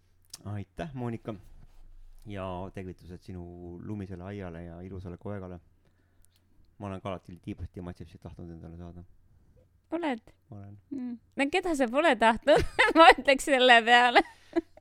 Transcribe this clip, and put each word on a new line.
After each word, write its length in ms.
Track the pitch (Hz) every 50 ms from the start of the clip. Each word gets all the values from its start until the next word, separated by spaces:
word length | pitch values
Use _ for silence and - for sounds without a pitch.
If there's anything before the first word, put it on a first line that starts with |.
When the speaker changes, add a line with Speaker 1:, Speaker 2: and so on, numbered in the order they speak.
| _ _ _ _ _ _ - - - 98
Speaker 1:
Aitäh, 420 | 104 104 98 _ _ - 170 160 131
Monika! 400 | 127 120 120 113 107 - 117 107 92 - - - - - - - - - - - - - - - - -
Ja 180 | 110 101 95 95 95 90 90 95 92 -
tervitused 460 | 101 92 92 85 - - 87 90 85
sinu 580 | _ - 92 90 87 87 87 87 87 85 87 87
lumisele 420 | 85 95 107 104 95 92 95 85 90
aiale 380 | 98 104 104 92 87 82 82 87
ja 160 | 85 82 87
ilusale 360 | 92 95 95 92 92 90 87 -
koerale. 400 | - 98 104 101 92 90 90 85 _ _ _ _ _ _ _ _ _ _ _ _ _ _ _ _ _ _ _ _ - _ _ -
Ma 80 | 101
olen 140 | 101 95 92
ka 80 | - 101
alati 280 | 92 85 _ - 90 -
tiibasti 400 | - 107 101 - 90 - - 98
ja 20 |
matsipsit 380 | 87 87 87 - 90 85 - -
tahtnud 300 | - 87 - - 90 85
endale 260 | 85 80 82 85 82
saada. 260 | 85 87 87 82 87 90 - - _ _ _ _ _ _ _ _ _ _ _ _ _ _ -
Speaker 2:
Oled? 300 | 320 339 349 294 247 226 _ - _ _ _ -
Speaker 1:
Olen. 240 | 110 101 98 101 104 104 _ -
Speaker 2:
Mm. 240 | 285 269 247 247 240 226 _ _ -
No 100 | 247 277 285
keda 220 | - 370 359 359 320
sa 140 | 262 269 220
pole 240 | 240 285 330 330 254
tahtnud? 440 | 214 226 226 233 208 - 269 311 - - - - -
<laughs> 180 | 494 415 - 311
Ma 80 | 330 359
ütleks 380 | - - 247 - 269 269 - 311
selle 300 | 277 254 254 254 240 233
peale. 380 | 220 233 240 240 247 247 240 - 330 - - - - - - 339 330 _ - -